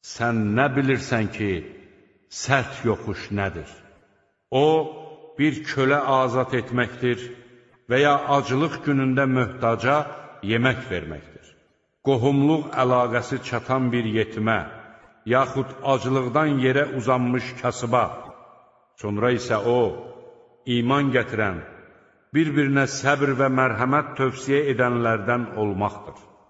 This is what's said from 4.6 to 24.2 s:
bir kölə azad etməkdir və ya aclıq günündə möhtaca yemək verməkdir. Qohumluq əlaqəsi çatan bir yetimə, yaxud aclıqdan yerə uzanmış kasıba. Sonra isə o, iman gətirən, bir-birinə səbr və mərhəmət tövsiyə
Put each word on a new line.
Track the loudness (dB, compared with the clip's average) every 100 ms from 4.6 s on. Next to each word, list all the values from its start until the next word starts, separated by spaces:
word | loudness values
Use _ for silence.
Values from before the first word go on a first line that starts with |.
| 4 4 0 -8 -16 -18 -18
bir | 0 0 0
kölə | -6 0 2 2 2
azad | 2 2 0 0
etməkdir | -2 -2 -2 -2 -2 -2 -2 -6 -16 -20 -20 _ _ -2
və | 2
ya | 4 2 2
aclıq | 0 2 0 0 -2
günündə | 0 2 2 2 2
möhtaca | 2 0 0 0 2 2 2 0 -10 -18 -10
yemək | -2 2 2 0 -4
verməkdir. | -6 -6 -12 -16 -20 -20 _ _ _ _ _ 0
Qohumluq | 2 4 4 4 2 0
əlaqəsi | -2 2 2 2 0 -2 -6
çatan | -4 -6 -2 0 2
bir | 0 0
yetimə, | 0 -2 -2 0 0 -2 -14 -20 -20 -20 _
yaxud | 0 2 2 -2 -6 -6
aclıqdan | 0 0 2 0 0 0 2 2
yerə | 2 2 0
uzanmış | -2 0 2 2 0 -4 -4
kasıba. | -4 -4 0 0 0 -4 -16 -20 -20 -20 _ _ _ _
Sonra | -6 0 2
isə | 0 0 0
o, | 2 2 2 -2 -14 -18 -20 -20 -20 _
iman | -2 0 2 2 2
gətirən, | 2 0 -2 -2 -2 -10 -20 -20 -20 _ _ _
bir-birinə | 0 0 2 2 2 2
səbr | 0 0 2 2 2
və | 2
mərhəmət | 2 0 0 0 0 -2
tövsiyə | -2